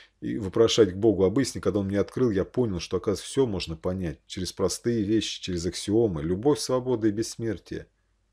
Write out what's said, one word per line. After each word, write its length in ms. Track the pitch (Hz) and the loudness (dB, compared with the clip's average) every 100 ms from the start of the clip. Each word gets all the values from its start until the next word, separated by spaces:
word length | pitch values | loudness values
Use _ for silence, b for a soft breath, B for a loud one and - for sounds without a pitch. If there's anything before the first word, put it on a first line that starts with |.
| B _ | B _
и 180 | 113 127 | -8 -6
вопрошать 540 | 95 113 110 - 104 | -2 2 4 6 4
к 40 | 92 | 4
Богу 280 | 110 92 | 2 4
об 140 | 95 117 | 4 2
истине. 240 | 131 - | 0 -2
Когда 160 | 98 101 | -2 0
Он 60 | 98 | 0
мне 140 | 101 | 0
открыл, 300 | 95 - 127 | 0 0 0
я 140 | 95 | 2
понял, 360 | 87 - 120 90 | 0 0 0 -2
что, 160 | - 92 | -4 -2
оказывается, 300 | - 92 - | -2 -4 -2
всё 200 | - 131 | 0 0
можно 300 | 95 82 80 | 0 -6 -6
понять 440 | 90 92 87 71 - | -4 -2 -4 -6 -10
через 260 | - 90 | -8 -6
простые 520 | - 95 - 120 117 | -2 -2 0 -2 0
вещи, 360 | 101 110 - - | 2 0 0 -6
через 240 | - 87 87 | -6 -4 -4
аксиомы. 560 | - - 107 117 82 | -6 0 2 2 0
Любовь, 360 | 80 92 135 143 | -2 0 0 0
свобода 480 | - 127 123 120 110 | 0 -2 0 0 0
и 40 | |
бессмертие. 760 | 101 113 - 113 95 - - - _ _ _ _ | 0 -4 -6 -6 -6 -10 -12 -12 _ _ _ _